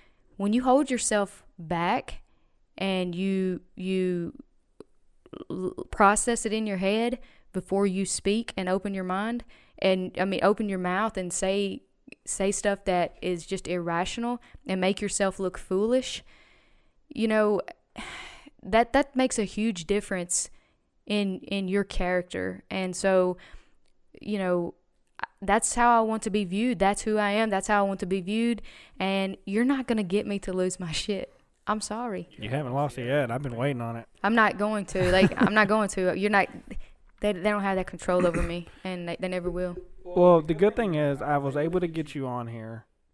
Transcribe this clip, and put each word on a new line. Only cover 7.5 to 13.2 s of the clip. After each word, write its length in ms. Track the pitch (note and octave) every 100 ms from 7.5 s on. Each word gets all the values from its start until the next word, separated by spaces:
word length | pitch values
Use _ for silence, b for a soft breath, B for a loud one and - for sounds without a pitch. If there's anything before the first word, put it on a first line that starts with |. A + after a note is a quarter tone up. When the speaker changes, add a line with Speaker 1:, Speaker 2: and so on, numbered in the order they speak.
Speaker 1:
before 320 | F#3+ - G3 G3+
you 200 | F#3 F#3
speak 480 | - G3+ G#3+ - -
and 140 | F#3
open 240 | F#3+ G3+
your 100 | F#3+
mind, 400 | F3+ F#3+ A3 A#3+ - b b b
and, 360 | G3 F#3 F#3 -
I 60 |
mean, 160 | G3 G3
open 280 | G3 G#3+ G#3
your 100 | F#3
mouth 380 | F3+ F#3 A3 F#3+
and 160 | F3+
say, 480 | - F#3+ G3 G3 F#3+ - _ - -
say 260 | - - G3
stuff 360 | G3+ G#3 G3+ -
that 320 | F3+ E3 -